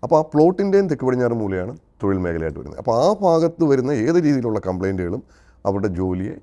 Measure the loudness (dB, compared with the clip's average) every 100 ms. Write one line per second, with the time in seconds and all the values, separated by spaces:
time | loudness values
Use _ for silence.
0 | 2 2 2 4 4 4 2 2 2 -2
1 | 0 0 0 0 -2 -4 -6 -10 _ _
2 | -2 0 0 -2 -4 -6 -14 -8 -2 2
3 | 2 2 2 2 2 0 2 2 2 0
4 | 2 2 2 0 0 -2 -2 -2 -2 -2
5 | -4 -6 -10 _ _ _ -2 -2 -2 -2
6 | -2 -2 -6 -10